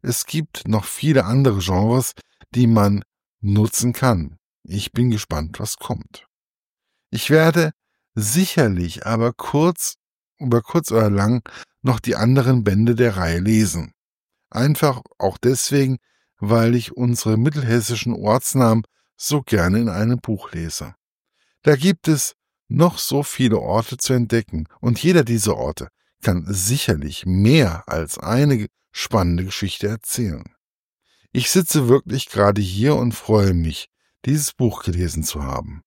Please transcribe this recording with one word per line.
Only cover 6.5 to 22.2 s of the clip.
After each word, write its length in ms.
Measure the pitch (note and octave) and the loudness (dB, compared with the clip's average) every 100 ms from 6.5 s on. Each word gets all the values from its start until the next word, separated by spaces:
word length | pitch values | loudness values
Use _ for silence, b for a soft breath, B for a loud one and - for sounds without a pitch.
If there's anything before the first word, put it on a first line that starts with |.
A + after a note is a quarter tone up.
| _ _ _ _ _ _ | _ _ _ _ _ _
Ich 200 | - - | -8 2
werde 420 | D#3+ D#3+ E3 D#3 - _ _ _ | 4 4 2 0 -4 _ _ _
sicherlich 920 | - G#2 C3+ F#3 - A#2+ F2+ F2 - - | -6 -2 0 0 2 2 2 -4 -6 -4
aber 260 | A2+ A#2 | -2 -2
kurz, 640 | - - C#3+ E3 E3+ - - _ _ _ _ | -4 -4 0 0 0 -8 -10 _ _ _ _
über 240 | C3+ A#2 | 0 0
kurz 300 | - - - | 0 -4 0
oder 180 | A2 A2 | 0 2
lang 380 | G2+ G2+ B2 B B B B | 2 0 0 B B B B
noch 180 | C3 A2+ | -2 -2
die 160 | - - | -2 0
anderen 480 | A2+ C3 B2 B2+ | 2 4 4 2
Bände 300 | G#2 G2 A2+ | 2 2 2
der 220 | A#2 A#2+ F#2+ | 2 2 0
Reihe 240 | E2+ E2+ | -2 -2
lesen. 520 | G2 A2 G#2+ E2+ D#2 _ _ _ _ _ _ | 2 2 2 -2 -10 _ _ _ _ _ _
Einfach 520 | - C3+ D3+ D3+ B2+ - _ | -2 0 2 0 -2 -12 _
auch 200 | F#2+ - | -4 0
deswegen, 600 | B2 C3 - C#3+ C3+ B2+ _ _ _ _ | 0 0 0 0 0 -2 _ _ _ _
weil 360 | G#2 A#2 A2+ | 0 2 4
ich 220 | A#2+ A2+ - | 2 -2 -4
unsere 400 | B2 A#2+ A2+ A2 | -2 0 0 2
mittelhessischen 760 | C3 D3 B2 A#2+ A2 A#2 B2 | 2 0 0 0 0 -4 -4
Ortsnamen 720 | A#2 G2+ A#2+ - C3+ A#2 A2+ - _ _ _ | -4 0 0 0 2 4 2 -2 _ _ _
so 260 | - D3 | -4 -4
gerne 360 | C3 G#2 F2 G2+ | 0 0 2 0
in 80 | A#2 | 0
einem 300 | F2+ A2 B2 | -2 -2 -2
Buch 340 | - G#2 - | -4 -8 -8
lese. 420 | E2+ E2 - D2 - _ _ _ _ _ _ | -10 -8 -10 -12 -16 _ _ _ _ _ _
Da 140 | - C#3+ | 2 4
gibt 320 | E3+ G3 - | 2 0 0
es 260 | D3+ | 0